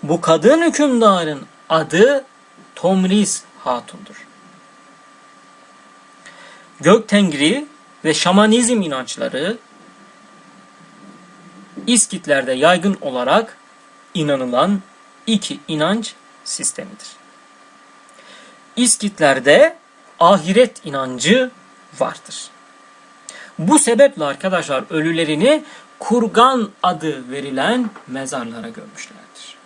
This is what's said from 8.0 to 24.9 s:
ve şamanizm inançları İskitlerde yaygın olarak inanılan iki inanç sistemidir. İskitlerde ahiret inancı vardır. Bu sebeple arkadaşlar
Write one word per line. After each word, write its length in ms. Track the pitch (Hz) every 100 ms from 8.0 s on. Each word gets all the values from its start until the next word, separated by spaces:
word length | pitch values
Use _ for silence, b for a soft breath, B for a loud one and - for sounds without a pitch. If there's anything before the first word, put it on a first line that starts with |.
ve 100 | 156
şamanizm 680 | 156 175 190 214 226 240 240
inançları 760 | 175 135 123 - - 127 170 233 - - - - - - - - - - - - - - - - - - - - - - -
İskitlerde 680 | 240 - 180 - 139 127
yaygın 440 | 127 151 180 190 190
olarak 560 | 143 127 123 180 220 - - - _ _ _
inanılan 680 | - 151 139 127 123 170 202 - _ _ _ -
iki 340 | 220 - 143 -
inanç 460 | 156 156 214 220 - _ _
sistemidir. 640 | - - 107 - 95 101 - - - - _ _ - _ - - _ B B B B B - -
İskitlerde 1000 | 247 - 208 - 151 131 127 165 311 330 _ _ _ _
ahiret 680 | 165 196 156 190 247 - 165
inancı 640 | 139 131 127 151 240 254 - - _ _ -
vardır. 520 | 127 - - - - - - - - _ _ _ - B B -
Bu 200 | 160 302
sebeple 460 | - 233 277 277
arkadaşlar 600 | 147 135 190 185 151 131 113